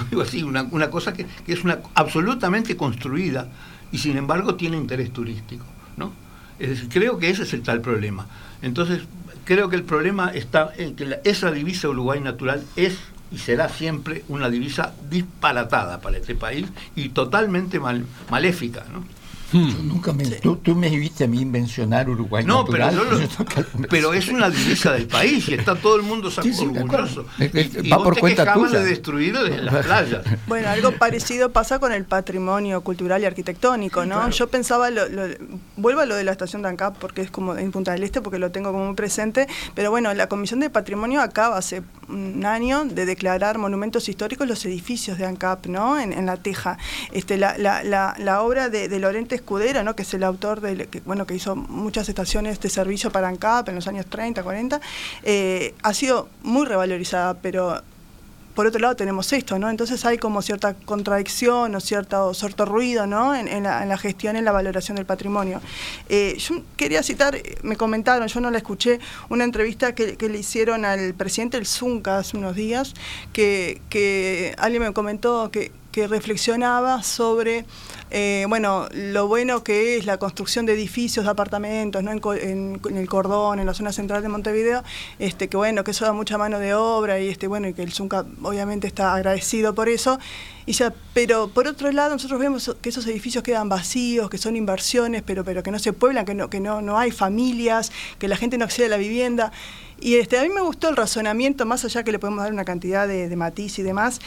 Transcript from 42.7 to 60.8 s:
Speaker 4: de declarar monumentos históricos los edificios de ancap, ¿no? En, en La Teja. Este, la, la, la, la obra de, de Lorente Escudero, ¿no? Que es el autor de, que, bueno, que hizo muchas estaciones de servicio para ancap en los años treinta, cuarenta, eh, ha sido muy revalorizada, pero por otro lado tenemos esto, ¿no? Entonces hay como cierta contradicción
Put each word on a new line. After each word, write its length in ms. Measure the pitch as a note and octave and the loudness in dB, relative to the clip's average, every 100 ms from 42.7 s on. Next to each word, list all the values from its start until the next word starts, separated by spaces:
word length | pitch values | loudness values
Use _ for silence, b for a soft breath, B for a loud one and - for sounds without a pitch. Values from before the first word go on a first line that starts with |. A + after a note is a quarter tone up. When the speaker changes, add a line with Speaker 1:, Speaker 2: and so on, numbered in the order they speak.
| C#4+ C#4+ | 0 0
Speaker 4:
de 200 | F3 F3+ | -2 -2
declarar 520 | F#3 F#3 F#3 G3+ A3 | 0 0 2 0 0
monumentos 520 | G3+ G3 G#3+ A#3 A3+ | -2 -2 -2 -2 -4
históricos 380 | F#3+ G#3+ C4+ C4 | -6 -6 -2 -2
los 180 | G#3+ F#3 | -2 -4
edificios 520 | F3 G#3 A#3+ - F3+ | -8 -6 -6 -6 -4
de 80 | F#3 | -4
ancap, 400 | F3+ F#3 F#3 F3+ | -2 -2 -2 -4
¿no? 300 | F#3 A#3 D4 | -2 0 0
En, 120 | G#3 | 0
en 140 | F3+ F#3 | -2 -2
La 100 | F#3 | -2
Teja. 400 | G3+ F3+ F3+ - B B A#3 | -4 -4 -4 -6 B B -6
Este, 260 | - - G3 | -6 -2 2
la, 200 | G3 - | 2 4
la, 260 | G3 G3+ | 2 2
la, 320 | G3+ G3 G3 - | 2 2 2 0
la 240 | G3+ G3 | 0 2
obra 280 | A#3 B3+ B3 | 2 2 0
de, 180 | G#3+ F#3 | -2 -2
de 100 | G3 | 0
Lorente 360 | G3 G#3+ A#3 B3 | 0 0 -4 -6
Escudero, 480 | - G3+ A#3+ C#4 | -2 0 2 2
¿no? 120 | G#3 G#3+ | 0 -2
Que 60 | |
es 100 | F#3+ | -4
el 100 | F#3+ | 0
autor 380 | F#3 F#3 G#3 G#3+ | 0 0 -2 -2
de, 260 | G#3 F#3+ - | -4 -4 -6
que, 140 | - | -10
bueno, 260 | - G3 F#3 | -6 -4 -4
que 80 | F3+ | -4
hizo 200 | G3+ D#3+ | -4 -6
muchas 540 | - - G#3+ A3 G#3 | -6 -6 -4 -4 -4
estaciones 500 | G3 F3+ G#3 G#3+ G3+ | -4 0 0 0 -4
de 100 | F#3+ | -2
servicio 420 | G3 F#3+ G3+ G#3+ | 0 0 0 0
para 160 | F#3+ F#3 | 0 0
ancap 420 | F#3 A3 A#3+ G#3+ | 0 2 2 0
en 60 | F3+ | -6
los 120 | F#3 | -6
años 180 | G3 F3+ | -8 -8
treinta, 340 | G#3+ A3+ G#3 | -6 -4 -4
cuarenta, 400 | F3+ G3+ B3 D4 B B B B | -6 -4 -2 -4 B B B B
eh, 520 | - G3+ F#3+ F#3 B2+ - | 0 2 2 0 -2 -2
ha 100 | G#3+ | -2
sido 340 | G3+ C4 A#3 - - | 0 2 2 0 -10
muy 220 | - B3+ C4+ | 0 2 4
revalorizada, 720 | F#3+ F#3 F3+ F3+ F3+ F3+ F3+ | 2 2 -2 -2 0 0 -2
pero 460 | F#3 F#3 F3+ - - - - - - - - - | -2 0 0 -2 -8 -20 -20 -20 -20 -20 -8 2
por 100 | G#3+ | 4
otro 140 | A3 | 4
lado 140 | A#3+ A#3+ | 2 2
tenemos 360 | G3 F#3+ - | -2 -2 0
esto, 260 | C#4 - F#3+ | 0 0 -2
¿no? 100 | G#3+ | 0
Entonces 340 | A3 A#3 B3+ A#3 | 0 -2 0 2
hay 120 | A#3 | 2
como 240 | A3 G3+ | 0 0
cierta 320 | F#3+ G3+ G3+ | -2 0 0
contradicción 1000 | G3 | -2